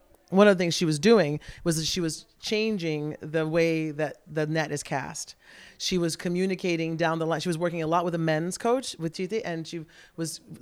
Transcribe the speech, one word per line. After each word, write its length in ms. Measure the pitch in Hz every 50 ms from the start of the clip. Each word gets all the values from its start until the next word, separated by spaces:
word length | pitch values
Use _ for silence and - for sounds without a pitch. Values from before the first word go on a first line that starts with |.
| _ _ _ _ _ -
one 200 | 175 190 208 208
of 100 | 196 175
the 40 |
things 120 | 185 170 156
she 100 | - 180
was 140 | 156 156 147
doing 420 | 147 214 233 214 170 147 147 151 - - - - -
was 120 | 175 160
that 100 | 160 156
she 140 | - - 185
was 260 | 170 160 156 - - _ _ _
changing 760 | - - 220 214 220 220 214 190 170 165 151 151 147 151 147 -
the 260 | - 156 151 160 156
way 440 | 156 156 170 165 165 160 160 156 156
that 280 | 147 143 156 139 - - _ -
the 160 | 151 156 156
net 240 | 151 160 160 156 151
is 120 | 147 143
cast. 520 | - - 147 135 135 156 160 - - - - _ _ - - - - - -
She 220 | - - - 190 180
was 160 | 170 165 156
communicating 840 | - - 180 175 180 190 190 185 180 - 185 170 165 165 160 165
down 220 | 160 170 160 160 165
the 80 | 160
line. 140 | 160 165 151
She 80 | - 180
was 100 | 170 156
working 240 | 175 175 165 170
a 40 | 160
lot 180 | 156 165 175 175
with 100 | 180 170
a 40 | 165
men's 380 | 165 160 156 156 165 180 180
coach, 400 | - - 233 240 269 254 - - -
with 160 | 160 165 160
Tite, 280 | - 185 175 208 220 -
and 220 | 170 170 165 160
she 180 | - - 170 156 - - - - - _
was 240 | - 165 156 - - - - - -